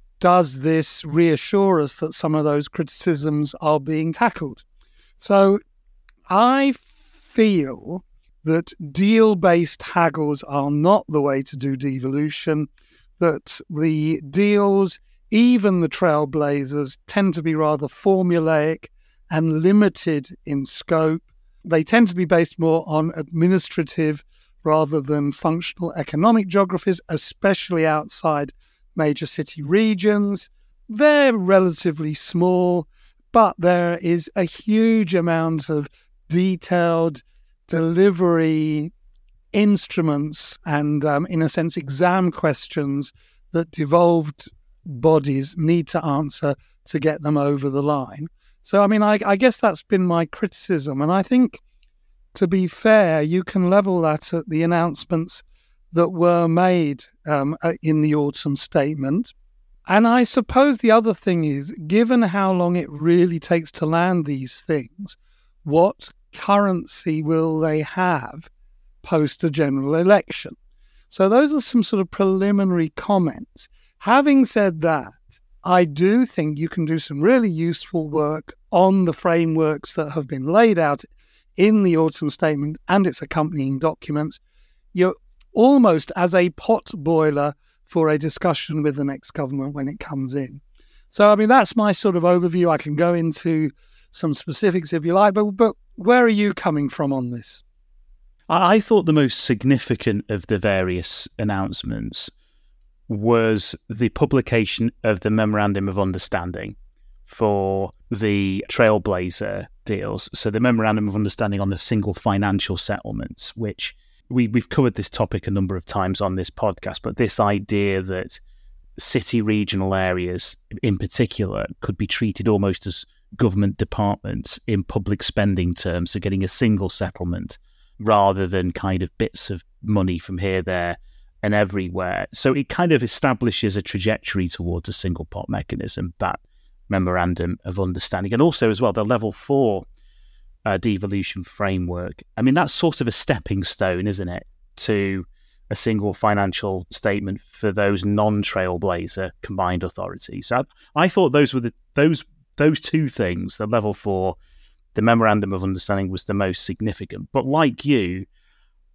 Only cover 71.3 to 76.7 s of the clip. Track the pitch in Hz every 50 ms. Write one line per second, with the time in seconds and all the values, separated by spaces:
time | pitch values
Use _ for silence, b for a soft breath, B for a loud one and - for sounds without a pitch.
71.3 | 220 254 302 285 302 285 - - - 240 196 - - 196 190 - - - 196 190
72.3 | 190 190 196 202 202 196 196 190 180 170 165 151 - - - - 202 190 175 147
73.3 | - - - - _ - - - _ _ _ _ _ _ - 202 240 277 277 302
74.3 | 277 269 254 - - 220 202 190 165 156 156 165 160 143 123 98 - _ _ _
75.3 | _ _ _ _ - _ - 180 180 180 180 156 143 147 180 190 214 247 254 -
76.3 | - - 156 151 151 143 165 160